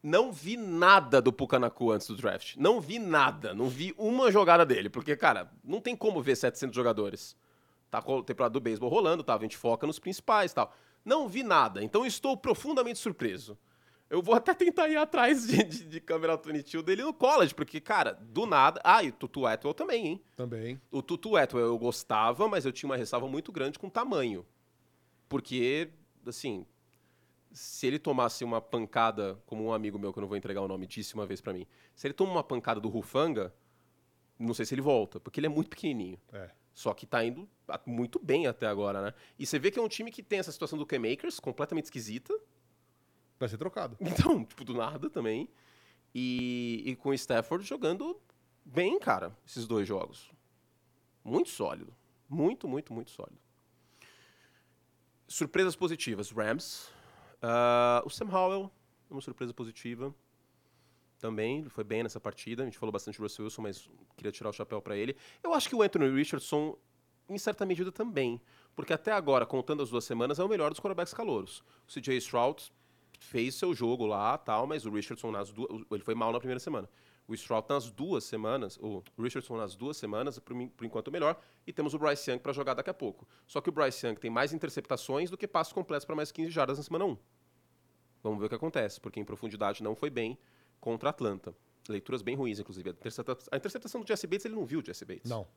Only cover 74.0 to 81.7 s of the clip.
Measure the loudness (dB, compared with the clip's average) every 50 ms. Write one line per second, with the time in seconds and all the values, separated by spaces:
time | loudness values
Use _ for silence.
74 | 0 0 0 2 2 0 0 0 -2 -2 0 0 0 -2 -4 -6 -6 -6 -6 -6
75 | -6 -6 -10 -10 -8 -8 -6 -6 -8 -8 -8 -10 -10 -8 -8 -10 -10 _ -8 -8
76 | -4 -4 -2 0 0 0 0 -2 -4 -4 -6 -6 -6 -6 -6 -6 -8 -10 _ _
77 | _ _ _ _ _ -12 -10 -10 -6 -2 -2 -2 0 0 -2 -2 -2 -6 -10 -8
78 | -6 -4 -4 -4 -4 -4 -8 -6 -4 -2 -2 -2 -4 -6 -10 -10 -10 -8 -8 -8
79 | -12 -14 _ -6 -6 -4 -4 -6 -8 -8 -8 -8 -8 -8 -8 -8 -8 -8 -8 -8
80 | -8 -6 -4 -4 -4 -6 -6 -10 _ -10 -8 -8 -8 -10 _ -12 -12 -8 -6 -6
81 | -8 -6 -4 0 0 0 0 -2 -8 _ _ _ _ -12